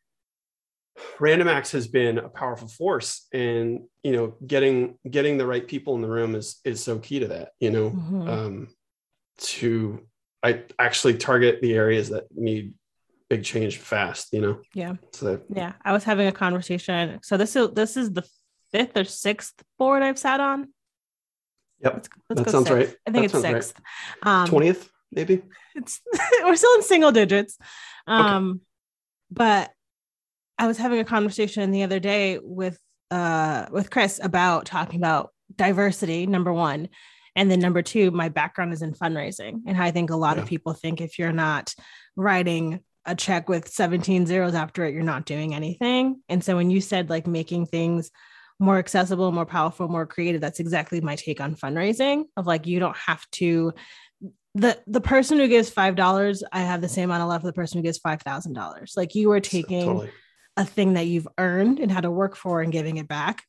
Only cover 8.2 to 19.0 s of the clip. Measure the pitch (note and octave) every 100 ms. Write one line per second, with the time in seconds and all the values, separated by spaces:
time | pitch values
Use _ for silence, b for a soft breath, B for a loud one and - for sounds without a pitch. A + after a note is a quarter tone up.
8.2 | E3 A2 G#2+ G2 - _ _ _ _ _
9.2 | _ - - - A#2+ A2+ G#2+ A2 - _
10.2 | _ _ A#2+ A#2+ - - A#2+ - C3 A#2
11.2 | - B2 A#2+ - A#2+ A2 A2 A2 G2+ G#2+
12.2 | - D2 A2+ A2 G2+ - _ _ _ _
13.2 | - A2 - A2+ G#2+ - - G#2+ F2+ -
14.2 | - G#2+ G#2 - - F#3+ F3 F3+ _ -
15.2 | - G3 - G3 F3 - G3+ G3+ G#3+ G3+
16.2 | G3 F#3+ F#3 F3+ F3 F3+ - E3+ E3+ -
17.2 | - G3 A3 C4 A3+ A3 A3 C4 A3+ F3
18.2 | - _ _ _ _ G#3 B3 G#3+